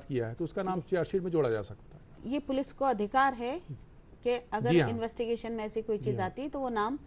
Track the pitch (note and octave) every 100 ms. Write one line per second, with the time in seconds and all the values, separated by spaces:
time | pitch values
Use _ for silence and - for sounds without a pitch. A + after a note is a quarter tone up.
0 | - C3 A2+ A#2 E3 - F#3+ F#3 - F3+
1 | D3+ F#3+ F3+ E3 C3+ A2 G2+ G#2 - -
2 | - - - C#4+ - C4+ C#4 - C4+ A3+
3 | G#3 C4 C#4 B3 A#3+ D#4 - C3+ - -
4 | - - - A#3+ - G#3 D#3 E4 D#3+ A#3
5 | A3+ - A#3 A#3 A3+ A3+ G#3+ A3+ A3 G#3+
6 | C#3+ G#3 F#3 G#3 C#4 C#4+ C4 A3+ G#3+ C#4